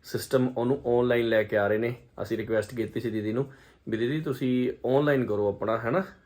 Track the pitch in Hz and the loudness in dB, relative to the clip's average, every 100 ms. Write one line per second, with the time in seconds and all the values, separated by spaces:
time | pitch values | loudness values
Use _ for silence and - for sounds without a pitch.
0 | - 117 - 131 127 117 120 139 - 120 | -6 -8 0 2 2 0 0 0 2 2
1 | 123 120 113 110 104 107 101 107 120 120 | 4 2 4 2 2 2 2 2 0 -6
2 | - - 101 113 117 110 107 120 107 117 | -14 -10 -4 -4 0 -2 -2 -6 -4 -4
3 | 113 107 104 117 139 - - _ - 113 | -4 -4 -2 -2 -4 -10 -20 _ -6 -2
4 | 120 156 156 127 131 127 127 - 120 135 | -2 -2 -4 -2 0 0 0 -2 2 2
5 | 147 139 113 104 104 101 104 113 113 170 | 4 2 2 0 0 0 -2 -2 0 -2
6 | 190 - | -2 -12